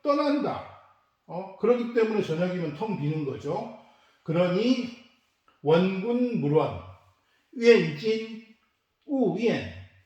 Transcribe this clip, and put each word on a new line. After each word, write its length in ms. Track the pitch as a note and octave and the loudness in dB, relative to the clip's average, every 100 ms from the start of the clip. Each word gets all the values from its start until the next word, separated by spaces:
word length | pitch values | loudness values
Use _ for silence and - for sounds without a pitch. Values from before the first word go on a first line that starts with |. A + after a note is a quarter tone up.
떠난다. 760 | D4 C#4+ D4 C#4+ - - - - _ _ _ _ - | 2 0 2 0 -2 -6 -12 -20 _ _ _ _ -12
어? 320 | E3+ F#3+ - | -10 -10 -2
그렇기 360 | G#3+ A#3+ A#3 | 2 2 2
때문에 280 | A#3 A3 G#3+ | 0 2 0
저녁이면 540 | E3+ D#3+ F3+ F3+ D#3+ D3 | -2 -2 -2 -2 -6 -6
텅 240 | A3 E3 | -6 -4
비는 260 | D3 D#3 C#3+ | -2 -2 -4
거죠. 540 | - C#3+ F#3+ - - - _ _ _ | -6 -6 -6 -8 -14 -20 _ _ _
그러니 680 | - D#3+ F3+ F3+ A#3+ A#3+ - - - _ _ _ _ _ | -4 0 2 2 2 0 -2 -12 -20 _ _ _ _ _
원군 760 | C#3+ E3+ F#3+ F#3+ A3 A#3+ B3 G3 | 2 4 4 -2 -2 0 0 0
물원, 380 | C#3+ D3+ C3+ F#2+ - - _ _ _ _ _ | 2 2 2 -4 -14 -20 _ _ _ _ _
위엔진, 920 | - A#3 G#3+ D#3+ D3 A3 A3 A3+ - - _ _ _ _ _ - | 4 8 8 6 -2 -2 -4 -6 -14 -18 _ _ _ _ _ -6
우위엔. 680 | C4+ G#3+ F3+ A#3 D3 F#2+ - - _ | 0 0 2 0 0 -6 -12 -20 _